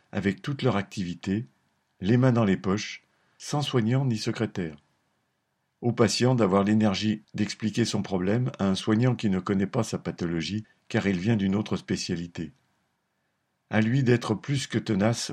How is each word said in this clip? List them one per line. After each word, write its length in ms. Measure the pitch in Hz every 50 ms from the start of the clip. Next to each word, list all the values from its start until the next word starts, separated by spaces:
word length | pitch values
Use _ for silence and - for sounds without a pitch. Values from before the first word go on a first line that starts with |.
| _ _
avec 300 | - 101 92 101 98 -
toute 200 | - 147 143 -
leur 140 | 135 127 101
activité, 720 | 101 98 - - 104 90 87 82 - - 98 98 113 131 - _ _ _ _ _ _ _ _ _ _
les 160 | 90 98 120
mains 160 | 123 131 131 117
dans 100 | 117 110
les 140 | 98 92
poches, 460 | - - 95 95 107 - - - - _ _ _ _ _ _ _
sans 240 | - - - - 147
soignant 440 | 139 - - 123 107 113 127 135 143
ni 120 | 127 110
secrétaire. 580 | 107 - 120 107 - 110 104 - 98 90 80 76 - _ _ _ _ _ _ _ _ _ _ _ _ _ _ _ _ _ _ _ _
Au 120 | - 120 113
patient 420 | 120 113 98 - - 120 127 131
d'avoir 280 | 117 107 92 98 101 98
l'énergie 600 | 104 107 110 110 104 95 92 107 107 104 - - _ -
d'expliquer 520 | - 104 95 - - 110 104 98 120 113
son 160 | - - 104
problème 500 | 92 - 98 90 90 95 107 123 127 131 - -
à 80 | 98
un 80 | 95 95
soignant 400 | 92 - 110 110 110 123 127 120
qui 140 | - 113 104
ne 100 | 95 92
connaît 280 | 87 - 101 95 101
pas 160 | - - 120 110
sa 140 | - -
pathologie, 680 | 87 - 87 82 - 90 82 85 82 76 82 101 107 107 - _ _ _ -
car 180 | - 110 92
il 100 | 98 98
vient 200 | 87 90 117 117
d'une 180 | 101 98 95 98
autre 220 | 104 104 - 98
spécialité. 760 | 85 - - 92 87 - - 90 82 87 85 - - 82 71 - _ _ _ _ _ _ _ _ _ _ _ _ _ _ _ _ _ _ _ _ _ _ -
À 120 | 107 107
lui 220 | 110 110 127 143 131
d'être 320 | 123 123 117 - - 107
plus 320 | - - - 143 139 -
que 100 | - -
tenace 540 | 110 - - 110 95 101 113 117 - - -